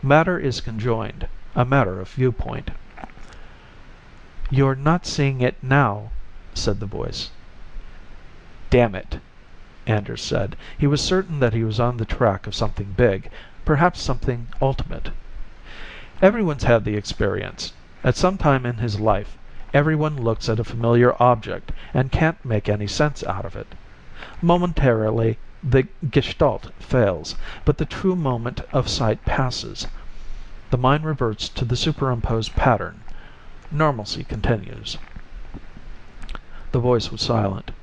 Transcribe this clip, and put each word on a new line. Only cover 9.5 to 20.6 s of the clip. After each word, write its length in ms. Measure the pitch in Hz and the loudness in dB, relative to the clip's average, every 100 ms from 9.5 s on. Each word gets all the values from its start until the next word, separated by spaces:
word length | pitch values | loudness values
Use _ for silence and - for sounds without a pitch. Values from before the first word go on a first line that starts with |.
| - - - - | -20 -20 -10 0
Anders 340 | 107 101 113 | 0 0 -8
said. 340 | - 123 104 - - - | -2 -2 -2 -6 -12 0
He 100 | 143 | 2
was 140 | 143 | 2
certain 380 | - 185 190 151 | 2 0 0 0
that 140 | 123 | 2
he 100 | 113 | 2
was 160 | 113 107 | 0 2
on 180 | 120 123 | 0 0
the 80 | 110 | -4
track 420 | - 120 98 - | 2 2 2 -4
of 80 | - | -2
something 380 | 110 - 98 98 | -2 -2 -6 4
big, 320 | 120 95 - - - - - | 4 4 -4 -14 -16 -6 0
perhaps 360 | 147 175 - | 4 4 2
something 460 | - 123 - 120 117 - | -2 0 0 -4 -4 0
ultimate. 500 | 135 131 - - - - - - - - - - - - - - | 0 0 -2 -4 -4 -6 -8 -8 -10 -10 -16 -12 -12 -12 -14 4
Everyone's 420 | 190 226 190 143 | 4 6 0 0
had 220 | - 117 107 | 4 4 4
the 100 | 104 | -2
experience. 800 | - - 104 95 95 - - - - - | -4 -2 0 0 -6 -8 -12 -12 -20 -2
At 120 | - - | 0 4
some 220 | 180 196 | 2 4
time 280 | 151 135 123 | 4 4 2
in 120 | 117 | -2
his 220 | 117 101 | -2 0
life, 380 | 107 101 104 - - - - | 2 2 0 -12 -14 -12 0
everyone 480 | 143 147 156 156 147 | 2 4 2 0 0
looks 260 | 113 113 - | 0 0 0
at 120 | |
a 40 | 110 | -2